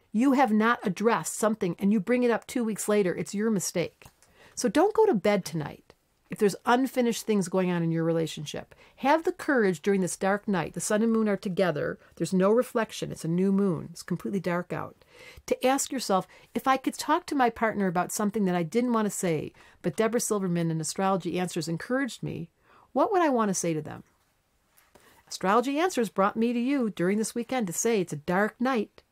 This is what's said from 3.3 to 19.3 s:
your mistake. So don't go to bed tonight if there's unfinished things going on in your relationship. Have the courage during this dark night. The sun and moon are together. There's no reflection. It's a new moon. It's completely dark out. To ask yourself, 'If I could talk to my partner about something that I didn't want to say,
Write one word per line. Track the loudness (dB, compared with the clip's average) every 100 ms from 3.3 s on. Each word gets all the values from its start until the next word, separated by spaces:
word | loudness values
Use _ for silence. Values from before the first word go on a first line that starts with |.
your | -2 0
mistake. | 0 -2 -4 -4 _ -20 _ _ _ -18
So | -4 0
don't | 4 4
go | 4
to | 4
bed | 4 2 2
tonight | 0 -6 -6 -10 _ _ _ _ -10
if | 0
there's | 0 0
unfinished | 2 2 2 2 0 0 0
things | 0 2
going | 0 0
on | 0
in | 0
your | 0
relationship. | 0 0 -2 -6 -10 -10 -12 -20 -20 -4
Have | 2 2
the | 0
courage | -4 0 2 4 2
during | 0 0
this | 0 -2
dark | -2 0 0
night. | -2 -2
The | -6
sun | -2 0
and | 2
moon | 2 2
are | 0
together. | -2 0 0 0 -4 -6 -12 -6
There's | 0
no | 4 4
reflection. | 4 2 -2 -4 -6 -10
It's | -6 -2
a |
new | 0 2
moon. | 2 0 -2 -6
It's | -12
completely | -6 -6 -4 -4
dark | -2 -4 -4
out. | -8 -8 -14 _ -20 -20 -10 -4
To | 0 2
ask | 2 -2
yourself, | -4 0 0 0 -14 -8
'If | -2 0
I | 0
could | 0
talk | -4 0 0 0
to |
my | 0 0
partner | 0 -2 0 0
about | 0 -2
something | -2 -2 0 0
that | 0
I |
didn't | 0 -2 0
want | 0
to | -2
say, | -2 -2